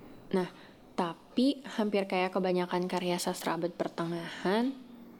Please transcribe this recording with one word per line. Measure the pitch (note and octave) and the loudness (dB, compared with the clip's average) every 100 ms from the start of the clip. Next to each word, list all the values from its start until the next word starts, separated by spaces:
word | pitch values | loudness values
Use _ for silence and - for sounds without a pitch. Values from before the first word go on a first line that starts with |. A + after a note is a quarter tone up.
| - - - | -20 -18 -2
Nah, | F#3+ F3 - - - - | 0 0 -6 -20 -20 -8
tapi | - F3 E3+ - - C4 C4+ - | -2 -2 -4 -4 2 2 2 -2
hampir | - G#3 G3+ G3 | -2 2 2 2
kayak | F#3 F#3 | 2 2
kebanyakan | F#3+ F#3 F3+ F3+ F3+ F3+ | 2 2 2 2 0 0
karya | F#3 F3+ F3 | 0 0 0
sastra | - F3+ E3+ E3 | 0 -2 -2 -2
abad | F3 | -2
pertengahan, | - E3+ - E3 E3+ E3 - F3+ G#3+ B3+ C4 - - - | -2 -4 -2 -4 -4 -6 -4 2 2 2 -2 -10 -18 -20